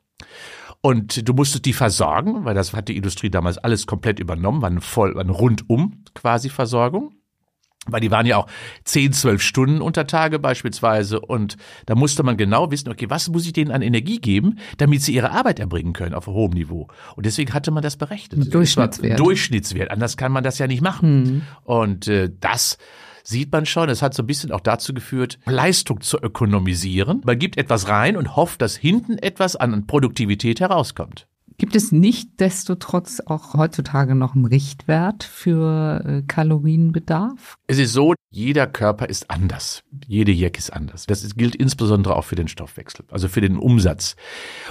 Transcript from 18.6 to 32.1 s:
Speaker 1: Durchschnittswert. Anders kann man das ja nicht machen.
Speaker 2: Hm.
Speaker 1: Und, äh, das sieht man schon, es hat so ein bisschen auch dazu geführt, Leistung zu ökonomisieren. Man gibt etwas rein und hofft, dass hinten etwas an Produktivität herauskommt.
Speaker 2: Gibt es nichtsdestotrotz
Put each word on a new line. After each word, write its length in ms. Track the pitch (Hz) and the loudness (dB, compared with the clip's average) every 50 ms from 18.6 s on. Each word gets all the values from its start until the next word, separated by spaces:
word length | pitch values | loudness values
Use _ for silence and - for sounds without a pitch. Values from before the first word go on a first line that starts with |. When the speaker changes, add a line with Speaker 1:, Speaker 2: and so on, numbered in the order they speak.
| 175 135 - - 120 - - - - 113 113 110 | 4 4 4 2 2 0 0 -2 -2 0 2 4
Speaker 1:
Durchschnittswert. 720 | 147 180 190 - - - 123 101 - - 95 90 95 - | 4 4 4 2 0 0 -2 -2 -2 -2 -4 -4 -4 -4
Anders 260 | 95 104 117 117 - - | -2 -2 -2 -2 -4 -4
kann 140 | 131 131 | -2 -2
man 120 | 135 131 127 | 0 0 0
das 140 | 131 127 - | -2 -2 -2
ja 80 | 139 | -2
nicht 160 | 131 131 123 | -2 0 0
machen. 440 | 151 190 190 - 175 156 143 139 127 | 0 -2 0 2 4 6 6 6 4
Speaker 2:
Hm. 160 | 127 135 143 156 - - - _ | 4 0 0 -4 -6 -14 -18 _
Speaker 1:
Und, 440 | - 120 117 110 101 98 90 - 107 | 0 0 2 2 2 0 -2 -2 0
äh, 240 | 104 98 95 90 90 - | 2 2 2 0 -2 -2
das 400 | - - 110 123 - - - - - - - - - - - - | 0 0 0 2 0 -2 -4 -6 -12 -20 -20 -20 -20 -20 -20 -20
sieht 300 | _ - 107 120 143 139 | _ -6 -4 -4 -2 0
man 160 | 170 156 151 - | 0 0 0 0
schon, 200 | - 170 165 151 | 0 0 0 0
es 120 | 120 - | 0 0
hat 140 | 147 135 - | 0 -2 -2
so 80 | - 117 | -2 -4
ein 40 | 117 | -4
bisschen 240 | 147 143 - - | -4 -6 -4 -6
auch 100 | - 98 | -6 -2
dazu 300 | - 110 113 - - - | 0 0 0 0 -2 -6
geführt, 460 | 135 123 - - 135 127 127 120 - - _ | -8 -8 -8 -6 -4 -2 -2 -4 -4 -10 _
Leistung 560 | - 127 127 143 180 180 - - - 120 101 | -2 0 2 2 2 2 0 0 -2 -4 -4
zu 180 | - - - - | -2 -4 -4 -2
ökonomisieren. 1000 | - 107 - - 117 104 101 101 92 92 90 87 92 95 90 92 98 113 190 269 - | -2 -4 -2 0 2 2 4 2 2 0 -2 -2 -2 -2 0 0 0 0 0 0 0
Man 140 | 120 120 120 | 0 0 2
gibt 180 | 165 202 - | 0 -2 -2
etwas 320 | - - - 117 104 95 98 | -4 -2 0 0 0 0 0
rein 300 | 104 104 117 165 214 185 | 2 2 2 2 0 0
und 180 | 135 - - | -2 -2 0
hofft, 280 | 147 165 175 - - 120 | 0 0 0 0 -2 -2
dass 120 | 104 - | -2 -2
hinten 440 | - - 156 202 240 233 - 226 - | 0 2 2 2 2 2 -2 -4 -4
etwas 360 | - 196 185 - 190 180 - | -4 -6 -2 0 0 0 0
an 300 | - 127 123 110 104 104 | 0 0 0 0 -2 -2
Produktivität 760 | - 147 147 135 117 - - 117 101 101 101 - 117 117 - | 0 2 2 2 2 0 -2 0 0 0 0 0 0 0 2
herauskommt. 680 | 185 185 190 170 123 - - - 85 - - - - _ _ _ _ _ - - | 2 2 2 0 0 -2 -6 -10 -12 -12 -12 -18 -20 _ _ _ _ _ -4 -4
Speaker 2:
Gibt 200 | - - - 214 | -2 2 2 2
es 160 | 208 - 156 | 2 4 4
nichtsdestotrotz 1300 | 156 180 220 | 6 6 6